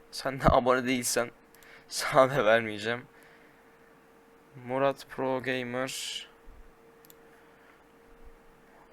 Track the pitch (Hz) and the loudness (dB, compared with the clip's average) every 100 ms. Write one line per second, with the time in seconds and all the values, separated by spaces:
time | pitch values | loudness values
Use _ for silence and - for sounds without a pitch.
0 | - - 135 135 - 135 123 127 123 127 | -14 -8 -8 0 4 4 4 2 2 -2
1 | 120 123 120 - - - - - - - | 0 -2 -4 -10 -20 -20 -20 -20 -10 -6
2 | - 147 131 139 104 113 110 104 110 120 | 2 4 4 4 4 4 2 -6 -6 -6
3 | - - - - - - - - - - | -10 -20 -20 -20 -20 -20 -20 -20 -20 -20
4 | _ - - - - 131 123 131 139 135 | _ -20 -20 -20 -20 -20 -6 0 0 0
5 | - - 131 131 120 127 120 127 131 - | -8 -4 -2 -2 -2 -4 -4 -6 -6 -6
6 | - - - - - - - - - - | -8 -10 -14 -20 -20 -20 -20 -20 -20 -20
7 | - - - - - - - - - - | -20 -20 -20 -20 -20 -20 -20 -20 -20 -20
8 | - - - - - - - - - | -20 -20 -20 -20 -20 -20 -20 -20 -20